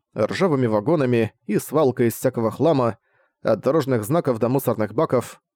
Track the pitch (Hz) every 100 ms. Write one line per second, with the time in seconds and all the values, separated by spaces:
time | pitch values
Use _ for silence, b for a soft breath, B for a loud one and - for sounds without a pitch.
0 | _ - 107 - 185 139 120 107 101 165
1 | 127 120 110 - - 202 - 143 139 123
2 | 117 - 131 120 113 - 151 139 120 101
3 | _ _ _ _ 104 110 123 156 131 123
4 | 104 165 139 113 117 135 127 110 104 110
5 | 160 127 - - _